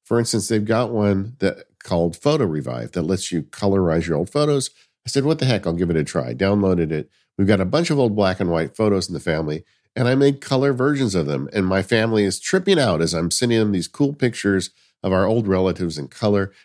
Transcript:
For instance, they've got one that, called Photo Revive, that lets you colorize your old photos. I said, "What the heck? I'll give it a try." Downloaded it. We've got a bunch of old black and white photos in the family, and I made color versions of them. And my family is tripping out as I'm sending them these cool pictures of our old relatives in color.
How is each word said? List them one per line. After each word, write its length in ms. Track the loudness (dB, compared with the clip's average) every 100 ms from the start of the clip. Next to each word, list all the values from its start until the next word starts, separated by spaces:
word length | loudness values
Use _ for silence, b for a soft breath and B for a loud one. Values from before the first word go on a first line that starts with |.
For 160 | -2 0
instance, 280 | 0 -2 0
they've 160 | -2
got 280 | 0 0 0
one 460 | 0 2 0 -2 -4
that, 260 | -4 -4 -14 _
called 340 | -4 0 0 0
Photo 280 | -2 0 0
Revive, 460 | -2 -6 -8 -8
that 120 | -4
lets 280 | -2 -2 -2
you 120 | -6
colorize 640 | -6 -4 0 2 2 0 0
your 100 | -2
old 120 | -2
photos. 400 | -2 0 0 -4 b b b -4
I 40 |
said, 140 | -2
"What 160 | 0 0
the 60 | 0
heck? 200 | 0 0
I'll 80 |
give 160 | -2 0
it 60 | 0
a 80 |
try." 300 | 0 -4 -4
Downloaded 580 | -2 0 2 2 2 0
it. 180 | -2 -6 _ _ -2
We've 100 | 2
got 140 | 2
a 40 | 2
bunch 240 | 0 0
of 80 | 0
old 180 | 0 2
black 240 | 0 0
and 120 | 0
white 240 | 0 -2 0
photos 320 | 0 0 -2
in 60 |
the 60 | -6
family, 420 | -2 -2 -2 -6 -10 _ _ -2
and 140 | 0
I 60 | 4
made 260 | 4 2
color 320 | -2 0 2
versions 420 | 2 0 0 0 0
of 100 | -2
them. 240 | -2 -2
And 120 | -2 0
my 160 | 0
family 440 | 0 0 2 2 0
is 140 | -2
tripping 400 | -2 -2 2 2
out 220 | 4 2
as 120 | 0
I'm 180 | 0 -2
sending 280 | 0 0 2
them 120 | 2
these 160 | 0 -4
cool 260 | -2 -2
pictures 560 | 0 -4 -2 0 0 -2 b b b
of 120 | 0
our 120 | 2 2
old 220 | 2 2
relatives 500 | 2 2 0 -4 -6
in 120 | -10
color. 420 | -4 0 0 0 b